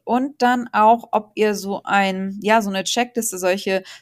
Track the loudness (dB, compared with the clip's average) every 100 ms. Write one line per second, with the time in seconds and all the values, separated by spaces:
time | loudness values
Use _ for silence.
0 | -2 -2 -2 0 0 0 -2 4 4 4
1 | 2 -4 -4 -2 0 0 -6 -8 -2 0
2 | 2 -2 -6 -4 2 2 2 -4 -4 -2
3 | -2 -4 -6 -2 -2 -2 -2 -4 -4 -16